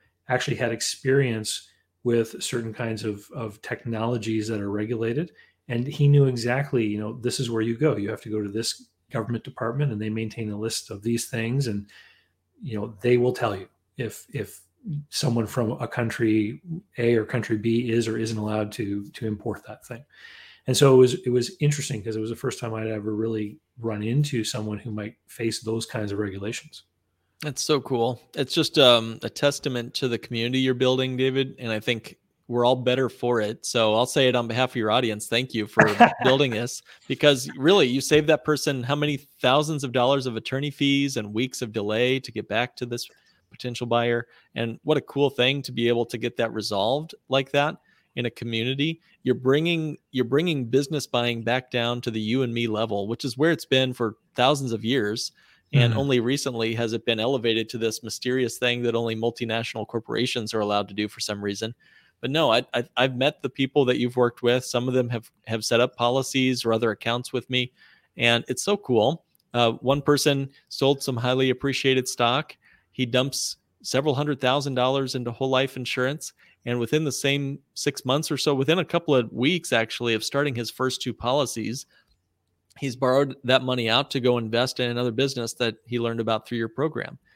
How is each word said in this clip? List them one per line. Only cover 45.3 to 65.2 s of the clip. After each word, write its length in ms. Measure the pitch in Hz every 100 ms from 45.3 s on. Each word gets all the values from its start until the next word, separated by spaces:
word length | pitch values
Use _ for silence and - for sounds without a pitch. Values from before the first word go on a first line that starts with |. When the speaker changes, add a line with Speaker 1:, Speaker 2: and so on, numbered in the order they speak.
Speaker 2:
thing 320 | 131 123 139
to 80 | 127
be 160 | 123 117
able 180 | 117 117
to 120 | 123
get 180 | 120 -
that 160 | 117
resolved 600 | 110 104 104 104 139 160 - -
like 240 | 131 135
that 260 | 143 147 185 _ _ _ -
in 100 | 120
a 20 |
community. 680 | - 117 113 117 139 151 160 _ _
You're 120 | - 123
bringing, 600 | 127 139 165 170 156 143 _
you're 140 | 131 123
bringing 400 | 135 175 151 120
business 420 | 135 143 151 -
buying 340 | 123 120 117
back 300 | 113 123 -
down 300 | 123 117 123
to 100 | 120
the 100 | 110
you 220 | 107 127
and 100 | 127
me 140 | 117 120
level, 400 | 107 110 101 98
which 180 | 117 139
is 100 | 120
where 140 | 156
it's 140 | 160 -
been 280 | 131 131
for 240 | 123 113 - _ -
thousands 380 | 127 147 135
of 120 | 113 110
years. 460 | 131 104 113 - - _ _ _
And 200 | 139 117
Speaker 1:
Mm-hmm. 60 | 117
Speaker 2:
only 180 | 139 127
recently 560 | 117 139 - 120 113 113
has 160 | 117
it 140 | 113 113
been 160 | 113
elevated 480 | 113 135 117 110 110
to 80 | 117
this 260 | 113 110
mysterious 540 | 110 - 127 127 120 -
thing 240 | 123 120
that 120 | 120
only 220 | 113 117 113
multinational 720 | 117 117 117 113 113 113 107
corporations 680 | 117 - 113 123 127 113
are 60 | 113
allowed 300 | 104 104 101
to 40 |
do 140 | 101 107
for 140 | -
some 200 | - 101
reason. 320 | 101 101 110 117 _ _ _ _
But 100 | 127
no, 220 | 147 151
I, 140 | 113 123
I, 100 | 123 120 -
I've 180 | 131 127
met 260 | 135 -
the 80 | 135
people 360 | - 135 - 127
that 120 | 120
you've 200 | 120 123
worked 260 | 120 -
with. 220 | 120 123 127
Some 240 | 123 127
of 40 |
them 140 | 127 123
have, 240 | 120